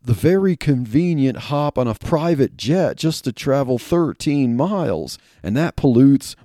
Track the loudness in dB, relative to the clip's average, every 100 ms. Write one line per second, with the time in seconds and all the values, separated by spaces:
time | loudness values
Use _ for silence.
0 | -4 0 2 2 2 0 0 -2 0 0
1 | 0 2 0 -2 -6 -4 -2 -2 -2 -4
2 | -2 0 0 2 0 -2 -2 0 0 -2
3 | -4 -4 -6 -6 -2 0 0 -4 -2 0
4 | 0 -2 -2 0 0 0 -2 -2 -2 -4
5 | -6 -12 _ _ -4 -2 -2 0 2 6
6 | 6 4 0 -18